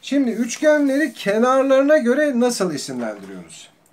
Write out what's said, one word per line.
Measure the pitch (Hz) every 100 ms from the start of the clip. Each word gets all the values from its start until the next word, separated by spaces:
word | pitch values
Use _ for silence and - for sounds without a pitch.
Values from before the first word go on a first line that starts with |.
Şimdi | - 277 262
üçgenleri | 202 240 - 311 302 285 269 302
kenarlarına | - 208 208 247 269 269 269 277 311
göre | 240 269 302 247
nasıl | 247 240 185
isimlendiriyoruz? | 147 - 127 117 104 95 95 85 - - _ _